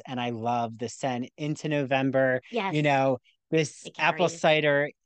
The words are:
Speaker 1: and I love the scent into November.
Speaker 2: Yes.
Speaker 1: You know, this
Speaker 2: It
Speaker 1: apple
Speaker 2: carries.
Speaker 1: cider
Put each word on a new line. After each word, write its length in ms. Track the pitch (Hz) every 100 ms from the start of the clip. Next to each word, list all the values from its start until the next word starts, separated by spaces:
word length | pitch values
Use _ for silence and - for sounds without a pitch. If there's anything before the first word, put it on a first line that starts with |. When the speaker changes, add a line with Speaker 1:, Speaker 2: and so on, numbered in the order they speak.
| -
Speaker 1:
and 120 | 123
I 100 | 123
love 480 | 117 117 120 117 113
the 80 | 117
scent 420 | - 131 123 127 -
into 300 | 151 151 156
November. 760 | 147 131 135 135 131 131 127 -
Speaker 2:
Yes. 220 | 233 196
Speaker 1:
You 100 | 151
know, 340 | 147 135 135 127 _ _ -
this 340 | 160 156 - 147
Speaker 2:
It 100 | -
Speaker 1:
apple 280 | 160 160 165
Speaker 2:
carries. 120 | 165
Speaker 1:
cider 500 | 170 156 147 143 143 -